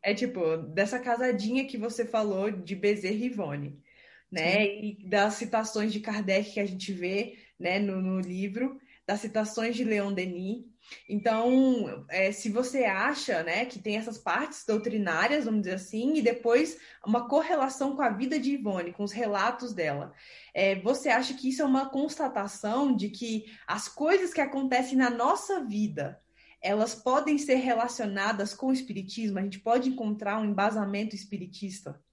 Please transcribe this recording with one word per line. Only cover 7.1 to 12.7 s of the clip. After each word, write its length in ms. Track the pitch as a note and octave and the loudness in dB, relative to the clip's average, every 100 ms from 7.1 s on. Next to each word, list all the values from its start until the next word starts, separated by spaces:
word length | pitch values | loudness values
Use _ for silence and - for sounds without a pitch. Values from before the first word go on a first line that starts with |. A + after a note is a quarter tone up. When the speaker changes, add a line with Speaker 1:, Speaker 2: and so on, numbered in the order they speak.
| G3 A#3+ - - _ | -2 -4 -8 -20 _
Speaker 1:
né, 220 | F3 F#3+ | -2 0
no, 220 | G3+ F#3+ | 0 0
no 180 | F#3 F#3 | 0 -2
livro, 580 | F#3 F#3 G3 G#3 C4 C4+ _ - - | -2 -4 -4 -2 -4 -4 _ -16 -4
das 140 | G#3 | -4
citações 540 | A3 A3 G#3+ - A3+ A#3+ | -2 -2 -2 -2 -2 0
de 80 | |
Leon 280 | A3 G#3 G3+ | 0 2 0
Denis. 520 | G3 F#3 F3 F#3 A#3 - _ _ - - | -2 -4 -4 -6 -6 -10 _ _ -20 -6
Então, 960 | G#3 A3+ A3 A#3+ B3+ C4 A#3+ F3 G2 - | 0 2 2 4 6 6 4 0 -6 -6
é, 220 | F3+ F#3+ | 0 2
se 180 | G3+ A3 | 0 -2
você 360 | G#3 B3+ | -2 0